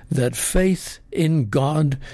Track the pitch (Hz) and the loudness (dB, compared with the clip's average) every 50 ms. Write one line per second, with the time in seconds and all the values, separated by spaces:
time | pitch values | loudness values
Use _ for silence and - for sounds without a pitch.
0 | - - - 131 123 123 120 - - - - 180 185 190 190 - - - - - | -10 -4 -2 0 0 0 -2 -2 -4 0 2 2 2 2 2 0 -4 -10 -16 -16
1 | - - - - 165 156 160 156 127 104 - 147 131 139 151 156 156 147 139 131 | -18 -8 -2 0 2 2 2 2 0 0 0 0 0 2 2 2 2 0 0 -2
2 | - - | -6 -12